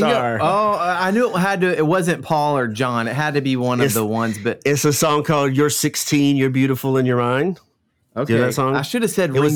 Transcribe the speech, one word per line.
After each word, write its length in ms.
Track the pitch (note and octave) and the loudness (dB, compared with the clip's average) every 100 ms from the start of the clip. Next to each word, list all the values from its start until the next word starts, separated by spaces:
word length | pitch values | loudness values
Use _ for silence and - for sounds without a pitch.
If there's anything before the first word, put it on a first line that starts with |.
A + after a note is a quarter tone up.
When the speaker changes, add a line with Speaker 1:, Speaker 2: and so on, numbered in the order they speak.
| D#3 | 2
Speaker 1:
Starr. 300 | C3+ A#2+ A2+ | 2 0 0
Speaker 2:
Oh, 320 | D#3 G3+ G#3+ | 0 0 0
I 360 | G#3 F3 F3+ F#3 | 0 -2 -2 0
I 20 | |
knew 180 | A3 B3 | 0 0
it 40 | F3+ | 0
had 220 | G3 F#3+ | 0 0
to, 140 | F#3 D3+ | 0 0
it 100 | D3+ | 2
wasn't 360 | F#3 F3 C#3+ | 0 0 -2
Paul 320 | - D3+ D3 C#3 | -2 0 0 0
or 120 | A#2 | -2
John. 400 | G#2+ B2+ A#2 A2+ | -2 -2 -2 -2
It 60 | |
had 200 | B2+ D3+ | -2 -2
to 60 | C#3+ | -2
be 160 | C3+ B2+ | -2 0
one 240 | B2 B2 | 0 0
of 60 | C#3 | 0
Speaker 1:
It's, 80 | |
Speaker 2:
the 120 | A2+ G#2+ | 0 0
ones, 320 | A2+ A2+ G#2 | -2 -2 -4
but 240 | A#2 - | -4 -2
Speaker 1:
it's 200 | C#3 C#3+ | -2 0
a 80 | D3+ | 0
song 320 | C#3 D#3+ D3 | 2 2 0
called 300 | D3 D3 C#3 C3 | 0 0 2 2
You're 120 | D3 | 2
Sixteen, 680 | - D3+ - - D3 C#3+ C#3 | 0 -2 -4 -2 2 2 2
You're 120 | C3 | 2
Beautiful 460 | C3 C3+ B2+ C3+ C3 | 2 0 0 0 0
in 80 | B2+ | 2
Your 120 | B2 | 2
Mind. 400 | A#2+ B2+ F3 F3 _ _ _ _ _ A#2 | 0 0 -2 -4 _ _ _ _ _ -6
Speaker 2:
Okay. 160 | C3+ | 0
Speaker 1:
You 60 | A#2 | 0
know 80 | B2 | 0
that 60 | |
song? 220 | C#3 C3 C3+ | 0 0 -2
Speaker 2:
I 60 | |
should 200 | D3 A#3+ | -2 -2
have 80 | A3+ | -2
said 200 | - E3+ | 0 0
Speaker 1:
It 100 | C3+ | 2
was 120 | D3 | 2